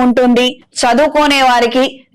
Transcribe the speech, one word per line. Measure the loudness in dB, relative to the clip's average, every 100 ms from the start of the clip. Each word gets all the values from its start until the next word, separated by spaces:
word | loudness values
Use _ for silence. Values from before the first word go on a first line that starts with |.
ఉంటుంది. | 0 0 0 0 -2 -4 _ -6
చదువుకోనే | -2 0 0 0 0 2
వారికి | 2 0 0 -2 -4 -6 _